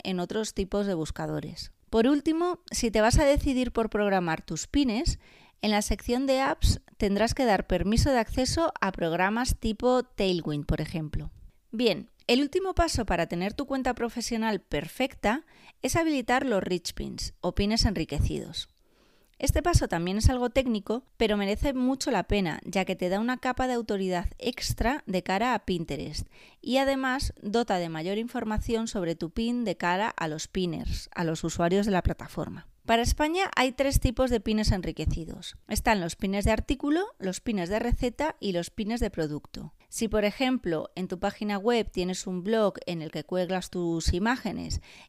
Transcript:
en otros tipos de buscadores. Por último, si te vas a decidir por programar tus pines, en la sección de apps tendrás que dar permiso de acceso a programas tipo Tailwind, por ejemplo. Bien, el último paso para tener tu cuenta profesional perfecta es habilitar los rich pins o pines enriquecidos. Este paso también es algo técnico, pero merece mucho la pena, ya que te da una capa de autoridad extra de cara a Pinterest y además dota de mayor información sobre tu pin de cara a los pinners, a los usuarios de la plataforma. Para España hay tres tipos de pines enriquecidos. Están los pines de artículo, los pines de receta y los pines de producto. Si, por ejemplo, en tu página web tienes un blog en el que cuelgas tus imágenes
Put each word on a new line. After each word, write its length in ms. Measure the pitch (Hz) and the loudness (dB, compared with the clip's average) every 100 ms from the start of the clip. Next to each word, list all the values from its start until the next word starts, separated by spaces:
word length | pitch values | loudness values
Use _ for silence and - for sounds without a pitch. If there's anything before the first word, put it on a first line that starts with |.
en 160 | - 185 | -4 -2
otros 340 | 180 214 214 | -2 -2 -4
tipos 320 | - 196 202 202 | -4 -2 -2 0
de 80 | |
buscadores. 800 | 175 156 - 156 151 147 175 - - _ | -2 -4 -6 -6 -6 -6 -10 -14 -18 _
Por 160 | 220 233 | 4 6
último, 540 | 294 320 320 349 339 - | 4 2 2 0 -2 -6
si 200 | - 233 | -2 0
te 100 | 214 | 4
vas 180 | 214 285 | 6 6
a 60 | |
decidir 480 | 285 285 294 254 247 | 6 4 4 2 0
por 180 | - 220 | 0 0
programar 520 | 208 208 190 170 160 | 2 2 2 2 -2
tus 240 | - 160 - | -4 -8 0
pines, 520 | 285 269 214 339 - - - - _ | 2 2 2 0 -2 -6 -20 -20 _
en 80 | 208 | 0
la 120 | 208 | 2
sección 440 | 208 214 - 240 277 | 2 -2 0 0 2
de 140 | 262 | 2
apps 400 | 269 320 - - - - | 2 2 2 2 -6 -2
tendrás 380 | 208 202 226 | 0 2 2
que 100 | - | 2
dar 220 | 247 190 - | 4 4 2
permiso 440 | 180 180 233 294 | 0 4 4 4
de 80 | 254 | 4
acceso 540 | 220 - 254 - 330 - | 2 0 0 2 0 0
a 120 | 196 | -2
programas 640 | - 170 170 190 220 247 - | 0 0 2 2 0 -2 -2
tipo 440 | 220 214 247 254 | -2 0 2 2
Tailwind, 640 | 247 - 196 175 151 147 143 | 0 0 0 0 -2 -2 -2
por 140 | 156 | -2
ejemplo. 500 | 151 170 151 151 151 - - - _ | -2 -6 -4 -4 -6 -12 -20 -20 _
Bien, 400 | 226 240 180 - _ - | 0 2 2 -2 _ 2
el 140 | 247 | 2
último 340 | 285 370 381 | 2 0 0
paso 300 | - 330 - | 2 2 0
para 220 | 214 170 170 | 0 0 0
tener 260 | 175 190 | -2 -4
tu 140 | - - | -4 -4
cuenta 280 | 269 254 | -2 -2
profesional 640 | 247 233 240 - 226 220 226 | -2 -4 -4 -4 -2 0 -2
perfecta 840 | - 147 147 - 262 - 208 262 - - - - | -2 -4 -4 -2 -4 0 0 0 -4 -18 -20 -6
es 120 | 262 | 0
habilitar 520 | 339 330 285 233 254 269 | 2 2 2 2 2 2
los 160 | 202 | 0
rich 320 | 185 180 - | 2 -2 -4
pins 400 | - 135 - - - | -8 -8 -8 -10 -6
o 140 | 175 | -2
pines 300 | 170 202 226 | 0 2 4
enriquecidos. 840 | 233 180 156 147 - 151 - - - _ _ _ _ _ _ - | 4 2 -2 0 0 -2 -6 -10 -12 _ _ _ _ _ _ -4
Este 240 | 269 311 | -2 0
paso 260 | 349 330 262 | 2 2 0
también 280 | 170 175 202 | -2 -2 2
es 140 | 220 | 2
algo 180 | 254 247 | 2 0
técnico, 560 | 254 262 220 - 226 - - | 0 0 0 -2 -4 -6 -2
pero 200 | 220 208 | 0 2
merece 380 | 196 214 294 | 0 0 0
mucho 360 | 254 254 269 - | 2 0 0 0
la 120 | 208 | 0
pena, 380 | 175 208 180 - | 0 0 0 -4
ya 200 | - 190 | -4 -2
que 120 | 185 185 | -2 -2
te 120 | 180 | 0
da 120 | 196 | 0
una 180 | 233 254 | 0 -2
capa 280 | 254 254 254 | -2 -2 -2
de 80 | |
autoridad 540 | 240 226 208 190 180 - - | -2 -2 -2 0 -2 -4 -6
extra 640 | - - - - 226 285 - | -6 -4 -4 -2 0 -2 -2
de 160 | 185 | -2
cara 320 | - 190 247 | 0 0 0
a 120 | 226 - | 0 -2
Pinterest 640 | 175 156 139 156 151 - - - _ | -4 -4 -6 -6 -8 -10 -12 -20 _
y 160 | - 254 | 0 2
además 560 | 269 269 262 262 - - | 2 0 0 -2 -4 -6
dota 360 | 208 226 233 185 | -2 0 2 0
de 100 | 170 | -2
mayor 280 | 160 170 208 | -4 -4 -4
información 720 | 233 247 220 214 - 226 233 | -4 -4 -4 -2 0 -2 -2
sobre 280 | 214 170 165 | -2 -2 -2
tu 140 | 165 | -4
pin 340 | - 226 247 | -2 -2 -2
de 120 | 220 165 | -2 -2
cara 320 | 175 180 214 | 0 0 0
a 200 | - 160 | -2 -4
los 200 | 156 - | -6 -6
pinners, 600 | 190 180 160 - - - | -2 -2 -2 -4 -4 -6
a 100 | - | -4
los 200 | 165 160 | -2 -2
usuarios 400 | 165 - 170 196 | -2 0 2 2
de 80 | 208 | 2
la 100 | 180 | 2
plataforma. 680 | - - - - - 185 - - - | 2 -2 -8 -10 -8 -10 -16 -8 0
Para 160 | 233 | 2
España 480 | 233 - 302 349 392 - | 4 2 2 0 0 2
hay 160 | 262 | 2
tres 260 | 247 277 269 | 2 0 2
tipos 320 | 262 240 262 | 2 2 2
de 100 | 240 | 2
pines 300 | 220 220 208 | 2 0 2
enriquecidos. 840 | 196 165 156 156 - 165 185 - - - | 0 -2 -4 -2 -2 -4 -12 -14 -16 -8
Están 320 | 214 247 214 | -2 2 2
los 160 | 170 - | 0 -2
pines 280 | 190 196 | -2 0
de 80 | 202 | 2
artículo, 540 | 226 - 269 285 320 415 - | 2 0 -2 2 2 0 -4
los 220 | 190 180 | -6 -4
pines 300 | - 208 170 | -2 -2 0
de 80 | 214 | 0
receta 580 | 240 226 247 - 320 - | 0 0 0 -2 -4 -2
y 120 | 202 | -2
los 180 | 175 170 | -2 -2
pines 300 | - 208 240 | -4 -4 -2
de 100 | 220 | -2
producto. 640 | 170 156 147 - - 160 - _ | -2 -4 -4 -10 -14 -14 -16 _
Si, 200 | - 220 | -4 0
por 160 | 214 | 2
ejemplo, 680 | 208 - 254 254 - 156 - | 2 2 0 0 0 -2 -4
en 140 | - 180 | -6 -6
tu 100 | 180 | -4
página 380 | 202 - 208 202 | -4 -4 -4 -2
web 320 | 208 240 208 | 2 2 0
tienes 360 | - 180 185 - | -2 -2 -2 -4
un 160 | 180 | -6
blog 320 | 180 226 202 - | 0 2 2 0
en 160 | - 170 | -6 -6
el 100 | 156 | -6
que 140 | 156 | -8
cuelgas 460 | - 180 175 185 - | -4 -2 0 -2 -4
tus 420 | 180 170 165 - | -4 -2 0 0
imágenes 680 | 175 220 247 208 - 156 - - - | 2 2 0 -4 -6 -6 -8 -8 -20